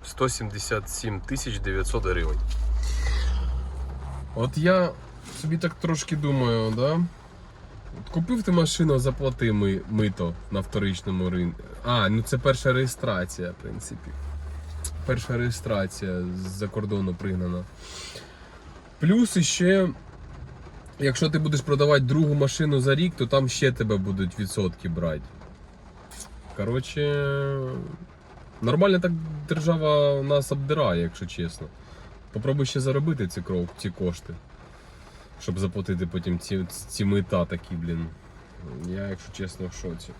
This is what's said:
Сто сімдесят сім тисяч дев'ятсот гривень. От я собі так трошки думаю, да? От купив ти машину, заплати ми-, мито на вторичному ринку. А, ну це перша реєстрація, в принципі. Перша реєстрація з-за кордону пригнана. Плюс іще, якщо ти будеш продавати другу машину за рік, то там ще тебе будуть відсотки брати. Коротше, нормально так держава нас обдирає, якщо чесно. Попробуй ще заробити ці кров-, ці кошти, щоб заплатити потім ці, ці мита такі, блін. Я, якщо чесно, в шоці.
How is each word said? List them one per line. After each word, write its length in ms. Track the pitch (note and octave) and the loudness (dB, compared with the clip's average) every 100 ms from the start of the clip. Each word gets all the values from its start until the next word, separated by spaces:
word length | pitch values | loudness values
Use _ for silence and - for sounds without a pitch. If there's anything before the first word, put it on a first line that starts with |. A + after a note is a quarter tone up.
| - | -14
Сто 240 | - C3 | 0 0
сімдесят 600 | - A2 G#2 - A2 G2 | 0 -4 -6 -2 -2 -2
сім 320 | - A2+ G2+ | -6 -4 -4
тисяч 380 | - C3+ - G#2 | -4 -4 -4 -4
дев'ятсот 460 | G2+ F#2+ F#2+ - F#2+ | -2 0 0 0 0
гривень. 340 | F2 D#2+ D2 - - - - - - - - - - - - - - - - - - - - | 0 0 0 0 0 0 0 0 0 0 2 2 0 0 -2 -4 -8 -8 -8 -10 -10 -8 -2
От 220 | B2 D3+ | -2 2
я 320 | E3 F#3 F3 - - - - - | 4 6 4 -2 -14 -16 -14 -8
собі 160 | D#3 D#3+ | -2 0
так 160 | E3+ | -2
трошки 420 | - E3+ D#3 - D3+ | -2 -2 -2 0 -2
думаю, 560 | D3 C#3 B2 A#2 A2 | 2 2 4 2 2
да? 280 | A2 C3+ E3 F3 - - - - - - - - - | 2 2 2 0 -2 -18 -20 -20 -20 -18 -16 -14 -14
От 100 | - | -4
купив 320 | E3 E3+ B3 | -2 0 0
ти 80 | G3+ | 4
машину, 480 | F3 D#3+ - D#3+ C3+ | 4 4 4 4 4
заплати 520 | C3 B2+ C#3 B2 A#2 | 2 0 -2 0 2
ми-, 300 | G#2 G2 F#2+ - | 4 2 0 -2
мито 440 | G#2+ G#2 F#2+ F2 E2 - | 0 2 0 -4 -4 -6
на 80 | G2 | -4
вторичному 680 | G2 G#2+ G2 F#2 - F#2 F#2 | -2 -2 0 -2 -2 0 0
ринку. 320 | F2+ F2 E2+ - - A#2+ | 0 -2 -4 -12 -8 0
А, 240 | A#2+ G2 | 2 4
ну 120 | A2 | 2
це 160 | A2+ C3 | 2 2
перша 360 | C#3 C3 C3+ | 4 4 4
реєстрація, 760 | B2+ C3 - B2 F#2+ F2+ - F2 | 4 2 -2 -2 0 -2 -4 -8
в 20 | |
принципі. 580 | F2 - G2 - - - - - - - - - - - - - | -8 -10 -10 -10 -12 -12 -10 -8 -10 -10 -10 -10 -10 -8 -8 -2
Перша 320 | B2 - A#2+ | -2 0 0
реєстрація 840 | A#2+ A#2 - G#2 F#2+ - G2 F2+ | 0 -2 -2 0 0 -4 -4 -2
з-за 460 | F2+ F2+ F#2+ F#2+ G#2 | -4 -4 -6 -6 -4
кордону 480 | - G2+ G2+ F#2+ F2+ | -4 -2 0 0 -2
пригнана. 480 | G2 F#2 F2+ F2 F2+ - - - - - - - - - - - - - | -2 -2 -2 -4 -6 -14 -16 -14 -14 -14 -16 -18 -20 -18 -18 -18 -20 0
Плюс 380 | D#3 G#3+ A#3 G3 | 4 6 6 4
іще, 520 | E3+ - F3+ G3 F3+ - - - - - - - - - - - | 2 4 6 6 4 0 -12 -16 -16 -14 -14 -16 -18 -18 -18 -2
якщо 300 | C#3 B2+ D#3+ | 0 2 2
ти 100 | D#3 | 2
будеш 220 | D#3 D3 | 2 0
продавати 400 | B2+ C#3 C#3+ C#3+ | 2 4 8 6
другу 320 | B2+ D3+ D#3 | 6 6 6
машину 460 | C#3+ C#3 - D#3 C#3 | 6 4 4 4 4
за 160 | C3 C#3 | 4 4
рік, 200 | F3 - | 4 2
то 120 | A#2+ | 2
там 220 | C#3 C3 | 4 4
ще 220 | - C3+ | 4 2
тебе 260 | B2 A2 G#2 | 2 2 2
будуть 420 | F#2+ F#2+ F#2 - | 2 0 0 -2
відсотки 500 | G2+ - F#2+ - F2+ | -4 0 0 0 -4
брати. 320 | E2 E2+ D2+ - - - - - - - - - - - - - - | -2 -2 -2 -8 -16 -18 -20 -20 -20 -20 -20 -18 -18 -16 -16 -14 -6
Коротше, 440 | G2+ B2 C3+ - D3 C#3+ C#3+ C#3 C#3 C#3 C3 B2+ - - F3 - - - - - | -2 -2 -2 0 0 2 0 0 0 -2 -4 -6 -8 -12 -16 -20 -20 -20 -20 -4
нормально 380 | A2+ D3+ G3 F#3 | 2 6 6 6
так 120 | F3+ E3 D#3+ D3+ D3 | 4 -2 -4 -8 -4
держава 760 | D#3+ D#3 E3 D3+ D3 C#3+ C#3 | 0 2 4 4 6 6 4
нас 280 | C#3 C#3+ C#3 | 4 2 2
обдирає, 500 | C#3+ C3+ D3+ B2+ F2 | -2 0 2 4 2
якщо 240 | E2+ - F2+ | 0 -4 -10
чесно. 420 | - E2+ - D#2 - - - - - - | -4 -6 -6 -14 -16 -20 -18 -18 -20 -10
Попробуй 340 | A2 B2 C#3 C3+ | -4 0 2 2
ще 140 | C#3 | 0
заробити 480 | C3 C#3 D3+ C#3+ F#2+ | 2 2 2 0 -2
ці 140 | F#2+ | -4
кров-, 280 | F2 F#2 F2 - | -2 -2 -2 -4
ці 120 | G2+ | -8
кошти, 440 | - F2+ E2+ - E2+ - - - - - - - - - - | -2 -2 -2 -10 -14 -14 -20 -20 -20 -20 -20 -20 -20 -20 -10
щоб 180 | - F#2 | -6 -2
заплатити 480 | F#2+ G2 F#2 F2+ F2 | -2 -2 -2 0 0
потім 320 | F2+ E2+ F2 | -2 -2 -2
ці, 260 | - G2 F2+ | 0 -2 -2
ці 360 | - - - G2+ | -8 -12 0 2
мита 400 | G2+ F#2+ F#2+ E2+ | 4 2 0 0
такі, 300 | F2 - E2+ | -4 -6 -6
блін. 300 | E2 E2 E2 - - - - - F2 B1+ E2+ | -4 -4 -4 -10 -20 -20 -20 -16 -14 -10 -8
Я, 200 | F#2 G2 | -6 -6
якщо 240 | F#2 - | -8 -10
чесно, 360 | - F#2 - F#2 | -8 -8 -6 -8
в 60 | |
шоці. 360 | - F#2 E2+ - | -6 -8 -8 -12